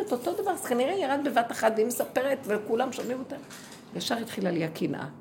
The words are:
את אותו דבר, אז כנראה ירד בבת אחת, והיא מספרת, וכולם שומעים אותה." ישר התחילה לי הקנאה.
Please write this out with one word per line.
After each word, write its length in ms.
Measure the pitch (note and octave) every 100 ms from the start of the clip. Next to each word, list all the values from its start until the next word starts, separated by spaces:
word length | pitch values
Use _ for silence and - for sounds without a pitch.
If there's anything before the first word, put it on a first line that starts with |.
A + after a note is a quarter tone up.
| G4
את 60 |
אותו 220 | A#3+ E4+
דבר, 180 | F4 G4
אז 140 | E4+ -
כנראה 280 | A#3+ C4
ירד 260 | G4 C#4+ C#4+ C#4+
בבת 260 | A3+ A#3
אחת, 200 | - A3 A3
והיא 100 | A3+
מספרת, 520 | A#3+ - - C4 C4+ G3
וכולם 460 | G#3 G#3+ A3+ C4
שומעים 280 | - G#3 C4
אותה." 160 | C4 C#4 - - - - - F3+
ישר 200 | - -
התחילה 340 | A#3 - F#3+
לי 120 | E3+
הקנאה. 420 | D#3+ D#3+ - - D3 -